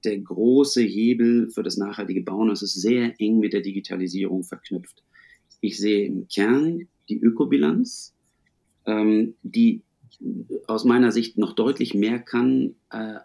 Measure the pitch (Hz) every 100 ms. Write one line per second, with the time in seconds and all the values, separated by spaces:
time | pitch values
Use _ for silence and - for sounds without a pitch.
0 | 113 101 92 - 117 135 139 127 107 101
1 | 113 120 117 120 110 - 98 95 101 104
2 | 95 95 90 95 110 95 98 92 101 123
3 | 117 - 107 110 104 101 95 98 - 92
4 | 92 95 90 92 180 - - 180 180 -
5 | _ _ _ _ _ _ 101 - 104 101
6 | 101 92 92 - 104 131 160 170 175 _
7 | - 110 117 113 147 143 - 208 254 -
8 | - _ _ _ _ _ _ _ - 107
9 | 107 107 113 - - 117 117 - _ _
10 | _ _ - - - - - 110 127 120
11 | 123 113 113 - 104 - 117 135 120 101
12 | 107 123 - 120 127 131 131 - _ 113
13 | 110 107